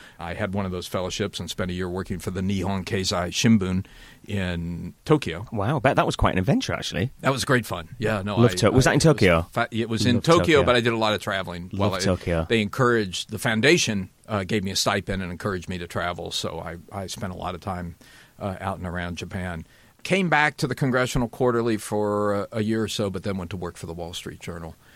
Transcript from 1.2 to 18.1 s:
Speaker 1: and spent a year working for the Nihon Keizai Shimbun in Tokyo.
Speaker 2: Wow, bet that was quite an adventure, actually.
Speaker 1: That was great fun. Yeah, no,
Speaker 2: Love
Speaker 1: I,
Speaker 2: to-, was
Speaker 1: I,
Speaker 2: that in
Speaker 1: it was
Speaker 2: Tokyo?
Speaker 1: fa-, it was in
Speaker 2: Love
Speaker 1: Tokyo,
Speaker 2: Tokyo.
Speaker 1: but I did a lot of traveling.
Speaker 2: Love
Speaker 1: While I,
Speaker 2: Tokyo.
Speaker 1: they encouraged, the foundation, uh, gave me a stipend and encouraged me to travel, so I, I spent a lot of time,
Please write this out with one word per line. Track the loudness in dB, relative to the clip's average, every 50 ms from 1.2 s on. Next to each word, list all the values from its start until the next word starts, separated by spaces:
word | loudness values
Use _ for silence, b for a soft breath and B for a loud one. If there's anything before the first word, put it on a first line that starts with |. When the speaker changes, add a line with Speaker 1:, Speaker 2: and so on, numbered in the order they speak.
| -4 -4 -4 -8
Speaker 1:
and | -8 -8
spent | -6 -6 -4 -4
a | -4
year | -4 -4 -4
working | -4 -4 -4 -4 -6 -6
for | -6 -6
the | -4 -2
Nihon | -2 0 0 0 0 -2 -2 -4 -2
Keizai | -2 -2 -2 -2 0 0 -2 -2 -2
Shimbun | -2 2 6 6 6 6 6 2 0 -2 -2 B B B B B B B B
in | -6 -4 -4 -2 -2 -2 -4 -4 -6 -6 -8 -8 -12 -12 -12 _
Tokyo. | 2 2 2 2 -2 -6 -8 -8 -6
Speaker 2:
Wow, | -4 -2 0 0 0 2
bet | 2 2 2
that | 4 2
was | 2 2
quite | 2 2 2
an | 4 2
adventure, | 2 2 2 2 0 -2
actually. | -4 -4 -4 -4 -2 -2 -2 -2 -4 -2
Speaker 1:
That | 0 0
was | 0 0 2
great | 2 2 2 2
fun. | -2 -6 -8 -8 -10 -8 -4
Yeah, | -2 -2 -2 -2
no, | -2 0 4
Speaker 2:
Love | 4 4 4
Speaker 1:
I, | 4
Speaker 2:
to-, | 4 4 6
was | 6 6 6
Speaker 1:
I, | 6
Speaker 2:
that | 4
in |
Speaker 1:
it |
was | 6 6 6 6
Speaker 2:
Tokyo? | 6 6 6 6 6 4 0
Speaker 1:
fa-, | -2 -2 -2 0
it | 0 -2 -2 0
was | 0 2 2
in | 4 2
Speaker 2:
Love | 4 4
Speaker 1:
Tokyo, | 6 6 6
Speaker 2:
Tokyo. | 6 6 6 6
Speaker 1:
but | 6 6 4
I | 4
did | 4 2 2
a | 2
lot | 2 2
of | 2 0
traveling. | 0 -2 -2 -2 -4 -4 -6 -8 -8 -8
Speaker 2:
Love | -2 0 0 2
Speaker 1:
While | 2 2
I, |
Speaker 2:
Tokyo. | 2 0 0 0 0 0 0 0 2 2
Speaker 1:
they | 2 2
encouraged, | 2 0 0 2 2 4 4 4 2 0 -4 -8 -8 -8
the | -8 -4
foundation, | -2 0 0 4 6 6 6 6 4 0 0 -2 -4 -6 -10 _ _
uh, | -4 -4 -2 -2
gave | 0 -2 -2 -2
me | -2
a | -2
stipend | 0 0 0 0 0 0 -2 -4 -4
and | -4 -6
encouraged | -8 -6 -4 -4 -4 -4 -6 -6
me | -8
to | -8 -8
travel, | -6 -4 -4 -2 -2 -4 -4 -8 -6
so | -6 -6 -6 -6 -6 -6
I, | -8 -10 -10 -12 -14 -12
I | -10 -10 -8 -8
spent | -8 -8 -8 -8 -8
a |
lot | -6 -8 -8 -8
of | -6
time, | -6 -6 -6 -6 -6 -8 -10 b b b